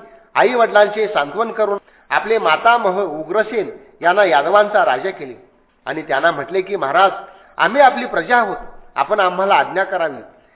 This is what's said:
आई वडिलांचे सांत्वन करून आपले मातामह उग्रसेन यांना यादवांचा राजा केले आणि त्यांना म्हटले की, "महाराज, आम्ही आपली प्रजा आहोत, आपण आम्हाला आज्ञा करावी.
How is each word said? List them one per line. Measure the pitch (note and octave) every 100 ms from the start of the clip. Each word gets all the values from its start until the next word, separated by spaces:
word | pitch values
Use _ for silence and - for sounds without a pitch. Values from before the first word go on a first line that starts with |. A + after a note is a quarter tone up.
| - - _ C3
आई | G3
वडिलांचे | B3 A3 G#3 G#3 G#3 G#3+
सांत्वन | D#3 C#3+ F3 A3+
करून | G#3+ G#3 G3+ - _ -
आपले | C#3+ G#3 A3+
मातामह | F3 D#3 A3+ A#3+ G3+ F#3
उग्रसेन | F3+ D3+ D3+ G3+ G#3+ A3+ D3 - - -
यांना | E3 F#3+ F#3+
यादवांचा | D3 D#3 G3+ G#3 G#3 D#3
राजा | B2+ F3
केले | F#3 C#3 A2+ _ _ _ _ -
आणि | D#3
त्यांना | D#3 C#3 E3
म्हटले | D3+ C3+ F#3+
की, | F#3 G3
"महाराज, | C#3 D#3 G3 - - - _ -
आम्ही | E3 B3+
आपली | C4+ B3 B3
प्रजा | - A#3 A#3+
आहोत, | G#3 D#3+ - - - -
आपण | C#3 G#3
आम्हाला | F#3 F3+ F#3+ F3
आज्ञा | E3+ E3+
करावी. | F#3+ F#3 D#3+ B2+ - _ _